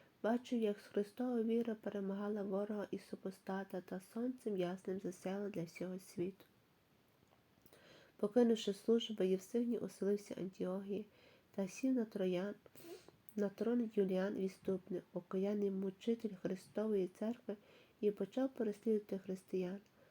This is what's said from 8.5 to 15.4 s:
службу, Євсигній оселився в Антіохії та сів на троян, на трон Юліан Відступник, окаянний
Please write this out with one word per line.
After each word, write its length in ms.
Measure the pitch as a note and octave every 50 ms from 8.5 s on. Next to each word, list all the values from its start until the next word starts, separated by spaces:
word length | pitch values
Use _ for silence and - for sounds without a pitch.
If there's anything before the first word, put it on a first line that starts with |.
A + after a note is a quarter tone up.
| A3+ G#3+ - G3+ G3
службу, 500 | - - - A3+ A#3 A3+ - G#3+ G#3 F#3
Євсигній 540 | F#3 F#3+ F#3 - - - A#3+ A#3+ A#3+ A#3 -
оселився 560 | - F#3 - - F#3+ G3+ G#3 G3+ G3+ - -
в 40 | -
Антіохії 680 | F3 F#3+ - - F3+ F3+ F#3 G3 G3 G3 G3 G#3 G#3 - - - - - - - _ _ -
та 140 | G3 G3 F#3
сів 260 | - - - C4 C4
на 100 | B3 A3
троян, 500 | A3 - G3+ F#3 F#3 F3+ F3 F#3+ G#3 G#3 - - - - - E4+ E4+ F4+ - - - - _ _ - -
на 120 | G#3 G3+ G3
трон 420 | G3 - G#3+ A3+ B3 A#3+ A#3 A3 -
Юліан 400 | G#3 G3 F#3 F#3 F#3 F#3+ G#3 -
Відступник, 680 | - F#3+ F#3+ F#3+ - - G3 F#3+ F#3 - - F#3 F3+ - -
окаянний 580 | - F3 - - G3 F#3+